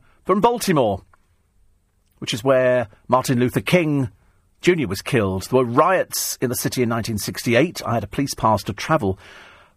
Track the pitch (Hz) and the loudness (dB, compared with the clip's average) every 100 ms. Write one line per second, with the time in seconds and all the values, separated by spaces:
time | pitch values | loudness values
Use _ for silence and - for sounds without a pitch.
0 | - _ - 196 240 240 - 151 110 95 | -12 _ -2 2 2 2 0 2 2 -2
1 | - _ _ _ _ _ _ _ _ _ | -8 _ _ _ _ _ _ _ _ _
2 | _ _ - 117 135 131 127 123 113 - | _ _ -8 -2 2 4 4 2 -2 -10
3 | - 127 127 123 123 127 - 180 156 143 | 0 0 2 0 0 -2 0 2 2 0
4 | 123 - _ _ _ _ 170 180 107 98 | -4 -8 _ _ _ _ 2 2 0 -4
5 | - 127 98 95 - 127 120 127 170 180 | -2 0 0 -2 0 0 2 2 2 2
6 | - - - - 127 123 - - 117 117 | 0 -6 -6 -4 -4 -4 -4 -2 -2 -2
7 | 113 107 - - 127 117 170 - - 113 | -4 -6 -6 -6 0 2 2 -2 -4 -4
8 | - - 139 - 113 104 - 101 - 156 | -4 -4 -6 0 0 2 -2 -8 -2 0
9 | 101 95 - - - - _ | 0 -4 -10 -20 -20 -20 _